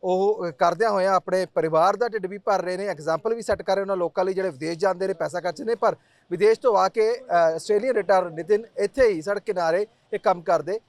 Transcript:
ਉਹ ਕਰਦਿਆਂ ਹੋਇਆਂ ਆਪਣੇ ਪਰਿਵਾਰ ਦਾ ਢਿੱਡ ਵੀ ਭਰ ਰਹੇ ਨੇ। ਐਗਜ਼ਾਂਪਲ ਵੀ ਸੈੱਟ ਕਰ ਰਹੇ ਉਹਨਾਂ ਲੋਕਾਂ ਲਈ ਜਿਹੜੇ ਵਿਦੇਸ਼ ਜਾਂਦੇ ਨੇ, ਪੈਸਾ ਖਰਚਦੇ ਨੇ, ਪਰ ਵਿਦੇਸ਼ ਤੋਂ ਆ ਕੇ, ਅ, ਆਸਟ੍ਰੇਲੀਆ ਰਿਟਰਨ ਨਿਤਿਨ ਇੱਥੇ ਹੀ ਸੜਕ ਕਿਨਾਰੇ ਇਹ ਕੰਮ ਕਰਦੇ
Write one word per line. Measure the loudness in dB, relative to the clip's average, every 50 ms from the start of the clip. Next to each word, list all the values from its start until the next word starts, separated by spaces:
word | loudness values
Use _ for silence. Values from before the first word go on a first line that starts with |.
| 0
ਉਹ | 0 0 2 2 2 0 0 -4 -8 -2 _
ਕਰਦਿਆਂ | 2 0 2 2 0 0
ਹੋਇਆਂ | 0 0 2 2 2
ਆਪਣੇ | 2 0 0 -2 -2 -2 -2 _
ਪਰਿਵਾਰ | -2 -2 2 2 4 4 4 2
ਦਾ | 2 -2 -4
ਢਿੱਡ | -4 -6 -8
ਵੀ | -8 -10 -6
ਭਰ | _ -2 0 0
ਰਹੇ | 0 -4 -6 -6
ਨੇ। | -6 -6
ਐਗਜ਼ਾਂਪਲ | -8 -6 -4 -4 -4 -2 -2 -4 -4
ਵੀ | -4
ਸੈੱਟ | -2 -4 -4 -4
ਕਰ | -2 -2 -2
ਰਹੇ | -2
ਉਹਨਾਂ | 0 -2 -2 -2
ਲੋਕਾਂ | -2 -4 _ -2 -2
ਲਈ | -2 -2
ਜਿਹੜੇ | -2 -4 -4
ਵਿਦੇਸ਼ | -6 -6 -8 -8 -4 0
ਜਾਂਦੇ | 0 -2 0 0 -4 -4
ਨੇ, | -4
ਪੈਸਾ | -4 -6 -6 -4 -4
ਖਰਚਦੇ | -6 -6 -6 -6 -4
ਨੇ, | -6 -4
ਪਰ | 0 0 0 0 _ _ _ _ _ _ _
ਵਿਦੇਸ਼ | -4 2 4 4 4 4
ਤੋਂ | 2 2 4 4
ਆ | 2 2
ਕੇ, | _ 0 0 0 0
ਅ, | -4 -4 0 2
ਆਸਟ੍ਰੇਲੀਆ | 2 4 2 2 -2 -2 0 0 0 2 0 -2
ਰਿਟਰਨ | -2 2 2 2 2 2 0 -6
ਨਿਤਿਨ | -10 0 0 0 0 0 -6 _ -4
ਇੱਥੇ | -4 -4 _ 2 2 2
ਹੀ | 2 0
ਸੜਕ | -2 -4 -6 -4 _
ਕਿਨਾਰੇ | -6 -4 0 0 2 2 0 -2 -4 _ _ _ _ -10
ਇਹ | -2
ਕੰਮ | 2 2 0 2
ਕਰਦੇ | 2 0 0 0 0 -2 -6 -8 _